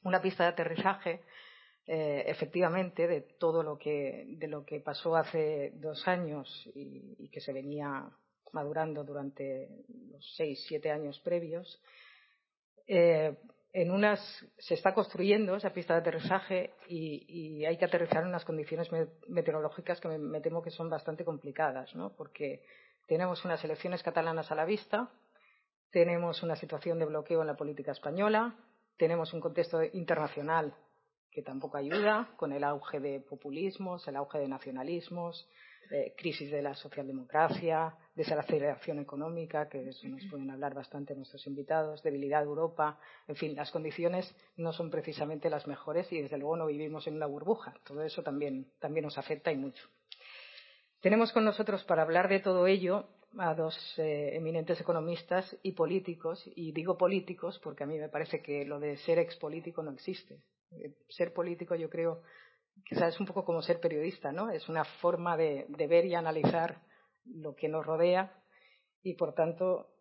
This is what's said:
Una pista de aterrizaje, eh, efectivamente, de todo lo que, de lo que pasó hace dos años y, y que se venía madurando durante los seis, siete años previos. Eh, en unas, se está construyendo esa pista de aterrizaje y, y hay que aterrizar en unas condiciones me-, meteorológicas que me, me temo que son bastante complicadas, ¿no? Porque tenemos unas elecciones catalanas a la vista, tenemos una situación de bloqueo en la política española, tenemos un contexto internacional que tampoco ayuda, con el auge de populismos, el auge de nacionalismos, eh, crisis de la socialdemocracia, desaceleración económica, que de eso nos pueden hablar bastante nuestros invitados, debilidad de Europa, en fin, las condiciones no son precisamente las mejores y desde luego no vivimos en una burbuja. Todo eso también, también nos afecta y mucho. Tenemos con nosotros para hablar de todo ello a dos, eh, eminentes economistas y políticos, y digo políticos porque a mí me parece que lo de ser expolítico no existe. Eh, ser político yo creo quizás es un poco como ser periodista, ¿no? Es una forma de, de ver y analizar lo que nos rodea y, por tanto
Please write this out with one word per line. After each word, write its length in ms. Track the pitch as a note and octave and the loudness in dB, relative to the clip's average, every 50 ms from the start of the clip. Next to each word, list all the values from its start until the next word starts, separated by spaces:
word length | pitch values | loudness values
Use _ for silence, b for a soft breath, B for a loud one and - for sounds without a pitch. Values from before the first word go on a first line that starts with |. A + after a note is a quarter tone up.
| _ | _
Una 160 | F#3+ F#3 F#3 | 4 4 4
pista 240 | F3+ F#3+ G3 - F3 | 4 4 2 4 4
de 40 | F3 | 4
aterrizaje, 720 | E3+ E3+ E3 E3 E3 E3+ - F#3+ G3 G3 - F3 E3+ E3+ B B B B B B B B B B B B B - | 4 2 -2 -2 0 2 2 2 2 2 -2 -4 -4 -4 B B B B B B B B B B B B B -2
eh, 360 | D#3+ D#3+ D#3 D3+ C#3+ C#3+ - - | -2 0 2 2 0 0 0 0
efectivamente, 800 | D3+ - D#3 D3+ - F3+ F3+ E3 E3 F#3 F#3+ F3+ F3 - E3 F3 | 0 -2 -4 -2 2 2 2 4 4 2 0 -2 0 0 2 2
de 140 | F3 D3 | 2 0
todo 420 | - - _ _ F3 E3 D#3+ E3 D#3 | -2 -8 _ _ 2 4 4 4 2
lo 140 | D3+ D3 D3 | 0 -4 -4
que, 480 | - D3 D3+ D3 C#3+ C3+ C3+ - - - - D#3+ | -2 -2 -2 0 -2 -2 -4 -8 -10 -14 -10 -8
de 100 | D#3 D3+ | -8 -8
lo 160 | D3+ D3 C#3+ | -8 -8 -8
que 160 | - D#3 D3 | -8 -10 -8
pasó 360 | - - C#3+ - - E3 D#3+ | -6 -6 -8 -4 0 2 4
hace 560 | E3 D#3+ - - E3 D#3 D3+ D#3 D3 C#3 - - | 4 2 2 2 0 2 2 0 0 -2 -4 -6
dos 320 | - D3 D#3 D3+ D3+ - F#3 | -8 -8 -8 -8 -2 0 0
años 640 | F3+ F3+ F3 D#3+ D3 D3 C3+ - - - - - - | 2 2 0 -2 -4 -6 -8 -10 -14 -16 -16 -16 -14
y, 400 | C#3+ C#3+ C#3 C#3 C3+ C3 C3 B2+ _ | -14 -12 -12 -14 -16 -16 -16 -18 _
y 120 | D3 C#3+ | -18 -14
que 120 | - D3 | -12 -10
se 100 | - - | -6 -6
venía 560 | C3+ C3+ C3+ C#3+ D3 D3 D3 C#3+ C#3 C3+ - - - _ _ _ _ _ _ - - | -6 -4 -4 -6 -6 -4 -4 -2 -4 -4 -6 -10 -16 _ _ _ _ _ _ -8 -6
madurando 500 | D#3 C#3+ C#3+ D3 D#3+ D#3+ D#3+ D3+ D3 D3 | -4 -4 -2 0 0 0 0 -2 -4 -6
durante 640 | D3 C#3+ C#3+ C#3 C#3 C#3 - C#3 C3+ C3+ C3 C3+ - - - - - - - - - | -6 -6 -4 -6 -6 -6 -6 -6 -4 -4 -6 -6 -10 -14 -20 -20 -20 -20 -18 -18 -20
los 240 | - C#3 - - - | -20 -18 -18 -16 -4
seis, 280 | - E3 D3+ C#3 - - - | -2 -2 -2 -2 -6 -6 -4
siete 240 | D#3 D3+ D3+ D#3+ | -6 -2 0 0
años 280 | D3+ D3+ D#3 C#3+ C#3+ - | 0 0 -2 -6 -8 -4
previos. 640 | _ F3 F3 F3 E3+ D#3+ D#3+ E3+ F3 - - _ B B B B B B B B B B B B B B _ _ _ _ _ _ _ - | _ 0 0 0 0 -2 -6 -8 -8 -12 -18 _ B B B B B B B B B B B B B B _ _ _ _ _ _ _ 2
Eh, 480 | G#3 F3 E3+ E3+ E3 D#3 D#3 D#3 C#3+ - - - - _ _ _ _ | 6 8 8 8 8 6 4 2 0 -4 -14 -20 -20 _ _ _ _
en 180 | F#3+ E3+ E3+ | 0 2 2
unas, 280 | F#3 G3 G#3 G#3 G#3 G3+ - - - - - - _ - | 4 4 6 6 4 2 -2 -10 -14 -16 -18 -20 _ -20
se 180 | - - F3 | -2 -2 -2
está 180 | - - F#3+ F#3+ | 4 4 4 4
construyendo 600 | A3+ G3 - - F3 F3+ G3 G3+ A3 A3 F#3+ F#3 | 4 0 0 0 0 4 6 6 6 6 2 0
esa 180 | G#3 G#3 G3 - | 0 0 -2 -4
pista 220 | F3+ E3 - E3+ | -4 0 4 4
de 60 | E3 | 4
aterrizaje 720 | E3 E3+ D#3 D#3+ D3 E3 F3+ F#3+ - - F#3+ F#3 F3+ - - - - - | 4 2 0 0 0 2 2 2 2 0 0 0 0 -2 -8 -14 -14 -10
y, 380 | F3 E3 D#3+ D#3+ D3 - - - | -6 -6 -4 -4 -6 -8 -10 -12
y 380 | - E3+ D#3+ D#3 D#3 D3+ D3+ | -12 -10 -10 -8 -6 -2 0
hay 120 | D#3 E3+ E3 | 0 2 2
que 80 | F#3 | 2
aterrizar 360 | F3 - E3+ E3+ E3 - D#3+ | 4 4 2 4 4 2 2
en 80 | E3+ F3+ | 2 0
unas 160 | F3+ E3+ - | -2 -4 -4
condiciones 460 | - D#3+ D#3 D3 - D#3+ D#3+ E3+ E3 | -4 -4 -4 -2 -4 -2 -4 -2 -2
me-, 160 | E3 E3 D#3+ - - - - - | 0 0 -2 -2 -4 -18 -14 -2
meteorológicas 720 | F3+ F3 D#3 E3 D3+ D#3 D3+ D3+ D3+ - E3 - F3 E3+ | -2 0 2 2 0 0 -2 -2 -4 -6 -4 -4 -4 -2
que 80 | - E3+ | -2 -6
me, 100 | D#3+ D#3 | -4 -4
me 220 | D3+ C3+ D#3 D3+ | -4 -4 -4 -2
temo 220 | D3 E3 E3 E3 | -2 -2 -2 -2
que 100 | E3 E3 | -6 -6
son 180 | D#3+ - E3+ E3 | -8 -6 -4 -4
bastante 360 | D#3+ D3+ - - D#3 D#3 F3 | -4 -4 -4 -6 -6 -4 -4
complicadas, 680 | E3+ D#3+ C#3+ - C#3+ C#3 - D#3 D3 C3 C3 C3 - - | -6 -6 -6 -8 -10 -2 0 0 0 0 -4 -8 -10 -10
¿no? 200 | D#3+ F3 G3+ F#3+ | -8 -8 -8 -8
Porque 480 | - D#3 D3 _ - D3 C3+ C3+ - B B B B B B B B B _ | -10 -16 -14 _ -6 -6 -6 -6 -8 B B B B B B B B B _
tenemos 360 | E3 D#3+ F3+ F3+ F3 - - | 2 2 2 0 -2 -2 -2
unas 200 | F#3 E3+ D#3 - | -2 -2 0 0
elecciones 380 | D#3 D#3+ D3+ - F3+ F3+ E3+ - | -4 -4 -2 -2 -4 -4 -2 -2
catalanas 480 | E3+ D#3+ F3 D#3+ E3 D#3+ D#3+ D#3 - | 0 0 2 2 2 0 -2 -2 -2
a 40 | D#3 | 0
la 100 | D#3 D#3 | 0 2
vista, 440 | E3 G#3+ G#3 - - - G#3 B3 A#3+ - _ _ _ b b b b b b b b _ _ _ _ | 2 2 0 0 -2 -2 -2 -2 -4 -8 _ _ _ b b b b b b b b _ _ _ _
tenemos 540 | - F3 E3+ E3+ F3 E3+ F3 E3+ D#3+ - - | 6 6 6 6 6 2 0 -2 -2 -2 -2
una 120 | E3+ D#3 | -2 -2
situación 440 | D#3 E3 D3+ D#3+ D3 - F3 E3+ E3 | -2 -4 -6 -6 -4 -2 -2 0 0
de 60 | D#3+ | 0
bloqueo 360 | D3+ D3+ D3+ D3+ - E3+ D#3+ | 0 0 -4 0 2 2 2
en 60 | D#3+ D3+ | 4 2
la 100 | D3 - | 0 -2
política 340 | D#3 D3 D3 D3 C3+ - | -4 -6 -4 -6 -6 -6
española, 640 | C3+ - - D3 D3+ F#3 G3+ G#3+ G#3+ G#3+ A3+ A#3+ A3 - - _ _ _ _ _ _ _ | -6 -6 -6 -4 0 2 4 4 6 4 4 2 -4 -10 -20 _ _ _ _ _ _ _
tenemos 360 | E3+ D#3+ E3+ E3+ E3 E3 - | 4 4 4 2 0 -2 -4
un 80 | E3 | -4
contexto 420 | D#3 E3+ - F3 E3 E3 - E3 D#3+ | -4 -2 2 2 0 2 2 2 2
internacional 920 | D3+ - F#3+ E3+ - F3 D3+ D3+ C#3 - D3 C#3+ D3+ D#3+ E3 D#3 D3 - - _ _ _ _ _ _ _ _ _ _ - | 2 0 -4 0 2 2 2 2 -2 -2 -4 0 2 2 2 2 0 -4 -10 _ _ _ _ _ _ _ _ _ _ -10
que 80 | D3+ | -10
tampoco 360 | - - C3+ C3+ D3 C#3+ - C#3+ | -8 -6 -8 -8 -8 -6 -4 -4
ayuda, 520 | C#3 C#3+ E3 G3+ G#3 G#3 G#3+ G#3+ A#3+ - - | -4 0 0 4 4 4 4 4 0 -4 -4
con 160 | - E3 D3 | -4 -2 -2
el 100 | C#3 C#3 | 0 0
auge 380 | C#3+ C#3+ D3 C#3 C#3+ - - D3 | 0 0 0 -2 -4 -6 -6 -4
de 220 | C3+ C#3+ C#3 C#3 | -2 -2 -4 -4
populismos, 840 | C3+ - D3 C3 - D3 C#3 D#3 F3+ G3 F#3+ - G3 F#3 F3+ E3+ - | -8 -10 -14 -12 -10 -8 -4 -2 -2 -2 -2 -4 -6 -6 -6 -6 -8
el 120 | - C3+ C#3 | -6 -4 -4
auge 200 | C#3+ C#3+ - D3+ | -6 -2 -2 -2
de 120 | C#3 C3+ | -2 -2
nacionalismos, 1000 | C3+ C3 - C#3 C3 C3 C3 D3+ F3 E3+ E3+ - F3 F3 E3+ E3+ E3+ - - B B B B B B B B - | -2 -6 -6 -8 -6 -6 -4 -2 -4 -4 -4 -6 -6 -6 -6 -6 -6 -10 -16 B B B B B B B B -4
eh, 240 | D3 C#3+ C#3 - - - | -2 -2 -2 -2 -4 -4
crisis 340 | - E3 D3 - D3+ C#3+ | -4 -4 -4 -4 -6 -2
de 100 | D3 C#3+ | -2 -2
la 120 | C#3+ C#3+ C3+ | -2 -2 -4
socialdemocracia, 1200 | - - D3 - C#3+ C#3 C3+ C3+ C3 B2+ B2 - D3+ E3 D#3 - - E3 E3 D#3+ D#3 E3 D#3+ D#3+ b b b b | -6 -12 -10 -8 -8 -6 -6 -8 -8 -10 0 4 4 6 6 4 2 2 2 4 4 2 0 -2 b b b b
desaceleración 840 | - D#3 - D#3+ D3+ D3 - - D3+ C#3 D3 C3+ - - - D#3 D3 | -4 0 0 2 0 2 2 2 2 2 2 -2 -2 -4 -6 -4 -4
económica, 680 | D3 - - C#3 D3+ E3 E3+ E3+ E3 D#3+ - D3+ D3+ D3 | -6 -6 -6 -6 -6 -4 -4 -6 -6 -4 -2 -4 -4 -4
que 80 | - C#3 | -6 -10
de 140 | B2+ C3+ | -8 -8
eso 180 | C3 - - C3+ | -12 -12 -12 -12
nos 160 | C3 C3+ - | -10 -10 -10
pueden 260 | D3+ D3 C#3+ C3+ C3+ | -10 -8 -8 -8 -8
hablar 220 | C3+ C3 C#3+ C#3 B2 | -6 -4 -6 -4 -4
bastante 420 | C#3 C#3 - - C#3+ C#3+ - C#3+ | -6 -10 -10 -10 -10 -8 -8 -8
nuestros 320 | C3+ C3 - - - - C#3+ | -10 -10 -14 -16 -14 -12 -10
invitados, 560 | C#3 C#3 C#3 - D#3 D#3+ D#3 D3+ D3+ D3+ - | -8 -8 -2 0 0 2 2 0 -4 -2 -2
debilidad 380 | D#3+ C#3+ C#3 C#3+ C#3 C#3+ D3+ | -2 -2 0 -2 2 2 2
de 60 | D3 D3 | 2 2
Europa, 520 | D3 D3+ E3 E3 E3 - D3+ D3+ D3 B B B B B B B | 0 0 0 -2 2 2 0 0 0 B B B B B B B
en 80 | D3+ - | -6 -4
fin, 180 | E3 D3+ D3 | -4 -4 -4
las 160 | C#3+ D3 - | -4 -6 -4
condiciones 640 | - E3+ D#3 D#3 D3 - E3+ E3+ F3+ F#3 F#3 - - b b b b - | -4 -4 -4 -4 -4 0 0 2 2 0 -4 -6 -12 b b b b -4
no 160 | E3 E3 D#3+ | -4 -4 -2
son 160 | - E3+ D#3+ | -4 -4 -4
precisamente 600 | D#3+ E3 D3+ E3 D3 D3 D3+ D3 D#3 D3 - D#3+ | -2 -4 -4 -4 -4 -4 -4 -4 -4 -2 0 0
las 180 | D3+ C#3+ - - | 0 0 -4 -6
mejores 440 | C#3+ - - - D3+ E3+ F3+ F3+ | -8 -8 -6 -2 0 0 0 0
y 100 | F3 D#3+ | -2 -4
desde 160 | C#3+ C#3 D3+ C#3+ | -2 -2 -4 -4
luego 200 | C#3 D3 E3 E3+ | 0 0 0 0
no 80 | D#3+ | 0
vivimos 420 | D#3 D3 D3 D#3 D3+ D#3 D#3 D3+ E3 | 0 0 -2 -4 -4 -6 -6 -6 -4
en 80 | D3+ | -4
una 120 | D#3 D#3 D3 | -2 -2 -4
burbuja. 480 | C#3 D3 D#3 F3+ A3 A3 - - - - _ | -4 -4 2 2 2 2 0 -12 -16 -16 _
Todo 180 | - C#3+ D3 D#3 | -12 -6 -6 -4
eso 200 | D#3 - - E3+ | -4 -4 -4 -4
también, 460 | D3+ C#3 C#3+ D3 C#3+ C3+ C3 C3+ - _ _ | -4 -2 -2 -2 -2 -2 -4 -8 -10 _ _
también 260 | - D3 D3+ D#3+ D3+ | -6 -2 -2 0 -2
nos 120 | D3 - C#3 | -2 -6 -6
afecta 360 | C#3 - D#3 C#3+ - E3+ D#3 | -4 -4 -6 -2 0 -2 0
y 40 | C3+ | 0
mucho. 300 | C3+ C#3 - - - - _ _ _ _ B B B B B B B B B B B B B B B B B _ | -2 -6 -8 -12 -20 -20 _ _ _ _ B B B B B B B B B B B B B B B B B _
Tenemos 320 | - F#3 G#3 A3+ A#3 A3+ | 4 4 6 6 4 4
con 140 | - A#3+ A3 | 4 4 4
nosotros 400 | G#3+ G#3 - G#3+ G#3+ G3 F#3+ - | 4 4 2 0 0 0 -2 2
para 160 | - F3+ D#3+ | 2 4 4
hablar 260 | D#3+ D#3 E3 F3 F#3 F#3+ | 4 6 6 4 6 6
de 140 | G3 G3 | 4 4
todo 260 | G3 G3 F#3 F3+ F3 F#3 | 4 4 4 6 8 8
ello 400 | F#3+ G3+ F3+ F3 F#3 G#3 G3+ - - _ _ _ - A3 | 6 6 4 2 2 0 0 -6 -18 _ _ _ -8 -2
a 180 | F#3 E3 D#3+ | 0 0 2
dos, 220 | D#3+ D#3+ D#3+ D#3+ - - - - - | 2 0 -2 -2 -6 -10 -10 -4 -2
eh, 380 | D#3 D#3 D3+ D3 D3 C#3+ - | 0 0 2 0 0 -2 -2
eminentes 460 | E3 E3 D#3+ E3 E3 D#3+ E3 F3 E3+ | -2 -2 -2 -2 -2 0 0 -2 0
economistas 760 | E3+ - E3+ E3 D#3 E3 E3+ E3 - - F3 F#3 F#3 - - - _ | 2 2 2 2 2 -2 -4 -4 -2 0 0 0 0 -2 -12 -6 _
y 80 | F#3+ | -6
políticos, 720 | F#3 - E3 D#3 F3+ F#3+ F#3 - E3+ E3 - E3 E3 - - - - | 0 2 2 2 2 0 0 -2 -10 -4 -4 -6 -6 -6 -10 -16 -10
y 180 | - E3+ D#3+ D3+ | -8 -8 -6 -4
digo 240 | D#3+ D#3+ F3+ F3+ F3+ | -4 0 0 2 4
políticos 600 | F3+ F3 F#3+ F#3+ F#3+ - F3+ - - E3+ E3+ - - | 4 4 4 2 0 -2 -10 -6 -6 -6 -6 -6 -10
porque 220 | D#3 D3 - C#3+ | -12 -8 -6 -6
a 20 | C#3+ | -4
mí 100 | D#3 D#3 | -4 -4
me 120 | D3+ D3+ | -6 -4
parece 320 | - D3 E3+ E3+ - D3+ | -2 -4 -2 -2 -2 -4
que 240 | - - C#3+ C#3+ C#3+ | -4 -2 -4 -4 -2
lo 160 | C#3 D3 C#3+ | -4 -6 -4
de 160 | D3 D3 C#3+ C#3 | -4 -4 -4 -4
ser 200 | - - E3 E3+ | 2 4 4 4
expolítico 640 | E3 E3 - - - D3+ D3+ E3 E3 E3+ E3 - | 4 2 -2 -8 -8 -8 -8 -8 -8 -8 -8 -6
no 100 | D#3+ D3+ | -8 -8
existe. 520 | C3+ B2+ - - F#3+ - - _ C#3 D3 _ _ _ _ _ _ | -10 -8 -6 -8 -8 -8 -10 _ -20 -20 _ _ _ _ _ _
Eh, 220 | E3+ - - D3 D3 _ _ _ | -18 -14 -14 -14 -14 _ _ _
ser 240 | - - F3 F3 E3+ | -2 -2 -2 0 0
político 420 | - E3+ F3 F3 E3+ F3 E3 F3 | -2 -2 -2 -2 -6 -4 -2 -2
yo 140 | E3+ D#3+ D#3 | -2 -2 -4
creo 320 | E3 E3+ E3 E3+ E3 E3 B B B B B B B B B B _ - _ | -2 0 0 0 0 -2 B B B B B B B B B B _ -20 _
quizás 280 | - - - F3 E3+ E3 | -4 0 2 2 2 2
es 60 | - | 0
un 60 | G3 | -4
poco 180 | F#3+ F#3 G3 F3+ | -2 -2 -4 -2
como 180 | - E3+ E3 | 0 0 -2
ser 200 | E3 - E3+ E3+ | 2 2 2 2
periodista, 500 | E3+ E3+ D#3+ D3+ D#3 F3 F#3 - - C#3+ | 2 0 0 2 -2 -2 -4 -4 -6 -4
¿no? 180 | C#3 E3+ G#3 A#3 | -2 -2 -2 -2
Es 200 | G3 D#3 - - | -4 -6 -4 -2
una 160 | E3 D#3+ D3+ | 0 0 0
forma 500 | - - - - F3 F3 E3+ E3+ F3 E3+ | 0 -2 2 2 4 4 4 0 0 2
de, 300 | D#3 E3 D#3 C#3+ C#3 - - | 4 4 2 2 0 -4 -8
de 200 | - - E3 D3 | -2 -2 2 8
ver 180 | E3+ E3+ E3+ | 8 8 8
y 100 | E3+ E3+ | 8 2
analizar 640 | E3+ E3 D#3+ D#3 D#3 D3 - E3+ E3 E3 E3 E3 - b b b b b b b b _ | 0 0 0 0 4 4 4 4 4 2 0 -2 -8 b b b b b b b b _
lo 300 | - B3 E3 D3+ D3+ C3+ | -16 -14 -10 -8 -8 -6
que 120 | - - D3+ | -2 -2 0
nos 180 | D#3 D#3+ D3+ | 0 0 0
rodea 460 | D3+ D#3+ D#3+ E3+ F3+ F3+ F#3 F#3+ F#3+ - - b b b b b b b b b b b _ _ | 0 2 4 6 6 6 4 2 0 -6 -20 b b b b b b b b b b b _ _
y, 120 | F#3+ F3 | -6 -2
por 180 | - F3+ D3+ - | 0 -2 0 4
tanto 560 | - D#3+ E3 E3 E3 F#3 F#3 F#3 - - - _ _ | 2 2 2 4 0 2 2 2 0 -2 -10 _ _